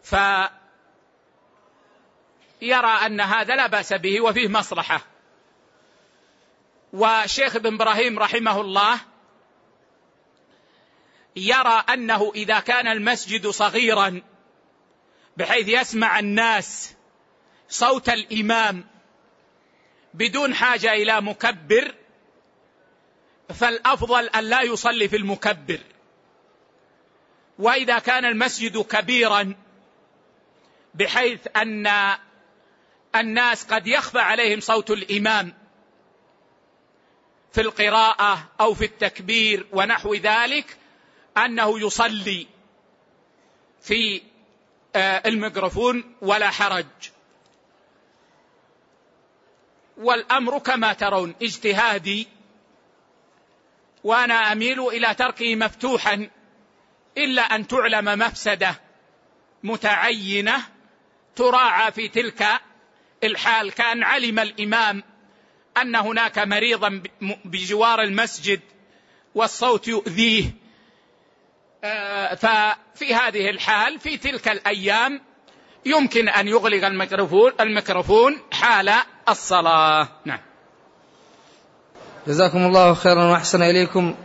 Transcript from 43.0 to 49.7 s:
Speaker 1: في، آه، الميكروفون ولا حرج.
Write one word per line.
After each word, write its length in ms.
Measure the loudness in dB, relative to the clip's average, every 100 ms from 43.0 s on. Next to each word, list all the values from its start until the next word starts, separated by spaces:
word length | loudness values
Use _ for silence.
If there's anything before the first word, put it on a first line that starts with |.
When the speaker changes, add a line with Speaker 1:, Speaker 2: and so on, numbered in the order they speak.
| _ _ _ _ _ _ _ _
Speaker 1:
في، 420 | -4 -2 -2 -6 -12 _ _ _ _ _ _ -2
آه، 260 | 0 0 -2
الميكروفون 880 | -2 -4 -4 -4 0 0 -2 -8 -8
ولا 280 | 0 2 0
حرج. 360 | 0 -2 -2 -8 _ -20 _ _ _ _ _ _ _ _ _ _ _ _ _ _ _ _ _ _ _ _ _ _ _ _ _ _